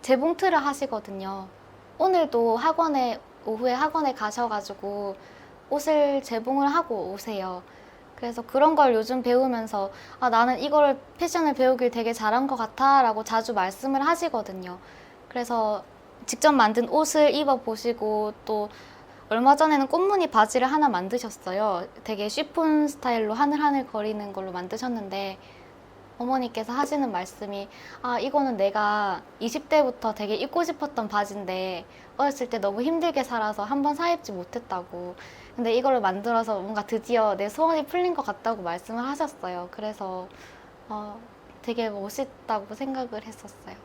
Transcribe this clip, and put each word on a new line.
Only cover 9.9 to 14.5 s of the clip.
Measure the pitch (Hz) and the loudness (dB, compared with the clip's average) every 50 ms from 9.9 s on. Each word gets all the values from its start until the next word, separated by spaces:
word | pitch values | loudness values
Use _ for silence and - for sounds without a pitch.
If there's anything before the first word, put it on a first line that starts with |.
| - - - - - - | -8 -14 -20 -20 -8 -2
"아, | - 247 | 0 2
나는 | 226 226 233 247 254 - | 4 4 4 4 2 -2
이걸 | 262 294 294 302 294 285 269 277 - - - | -2 2 4 6 6 6 4 0 -6 -20 -8
패션을 | - 339 339 - 349 330 302 277 | -4 -4 -2 0 2 2 2 2
배우길 | - 262 254 262 240 254 240 | 4 4 4 4 4 2 0
되게 | 240 233 226 233 233 | 0 0 -2 -2 -2
잘한 | 233 220 214 220 247 269 | 0 0 2 2 2 2
것 | 269 269 | 0 -2
같아"라고 | 233 226 214 - - 262 269 277 277 254 233 214 214 220 | -4 -4 -6 -2 2 4 6 8 8 6 4 2 0 -4
자주 | - 226 226 220 240 233 | 0 -2 -2 0 0 0
말씀을 | 202 185 185 190 - - 269 269 269 277 | 0 0 -2 -4 -6 -4 -2 0 2 2
하시거든요. | 302 339 330 349 330 - 226 214 202 | 2 2 2 0 -2 -2 -4 -6 -6